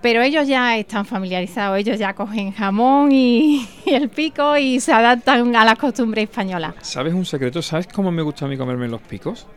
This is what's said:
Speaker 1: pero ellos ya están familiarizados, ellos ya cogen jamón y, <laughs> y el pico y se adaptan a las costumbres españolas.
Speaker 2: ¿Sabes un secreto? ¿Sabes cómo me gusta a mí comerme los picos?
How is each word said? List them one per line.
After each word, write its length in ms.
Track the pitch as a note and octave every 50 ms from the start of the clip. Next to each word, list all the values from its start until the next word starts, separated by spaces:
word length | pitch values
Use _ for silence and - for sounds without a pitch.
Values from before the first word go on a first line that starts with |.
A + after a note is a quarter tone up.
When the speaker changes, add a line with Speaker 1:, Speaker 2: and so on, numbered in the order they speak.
Speaker 1:
pero 200 | - A#3+ A#3 A#3
ellos 240 | A#3+ C4+ D4 D#4 D4 C#4
ya 260 | C4+ B3+ B3 A#3+ A#3
están 300 | A3 G#3 - G#3+ G#3 G3+
familiarizados, 720 | - B3 G3+ F#3+ F#3 F#3 F#3 F3+ E3+ - A#3 G3+ G3 F#3+ G3
ellos 180 | G#3 A3 G#3+
ya 160 | G#3+ G3+ F#3+ G3
cogen 380 | - G3 G3 G#3 A3 G3+ F#3+
jamón 600 | F#3+ - G#3+ G3 G3 G#3 A#3+ B3+ C4+ C#4+ C#4+ C#4+ C4+
y, 520 | C4+ C4 B3 A#3+ A#3 D#4 D4+ D4 C#4 A#3+ G3+ -
<laughs> 100 | - -
y 60 | G4+ D4+
el 160 | C4 D4 A#3
pico 480 | - - D4+ D#4+ - - C#4+ D4 D4
y 240 | D4 C#4 C4 B3+ C4+
se 100 | - -
adaptan 640 | D4 A3+ A3+ A#3 B3 A#3+ - - D4 A#3+ A#3+ A#3+ A#3+
a 80 | A#3 A3
las 140 | A3+ A3 A3+
costumbres 460 | - C#4 A#3 - B3 A3+ G#3+ A3 G#3+
españolas. 500 | G#3 - B3 G3 F#3+ F#3 F3 D#3+ D#3 - -
Speaker 2:
¿Sabes 320 | - - - B2+ C3 D#3+ E3+
un 100 | F#3 F#3
secreto? 380 | - - C#3 C3+ B2+ B2+ E3+
¿Sabes 260 | D#3+ - D#3+ D#3+ F3+
cómo 240 | - - G#3 G3 F#3
me 100 | E3+ E3
gusta 220 | D#3 D3+ D3 - C#3+
a 60 | C#3
mí 80 | C#3
comerme 320 | C3 C3 B2+ B2+ B2 B2 A#2+
los 120 | A#2 A2+
picos? 460 | - - - G2 - C#3+ - - - - -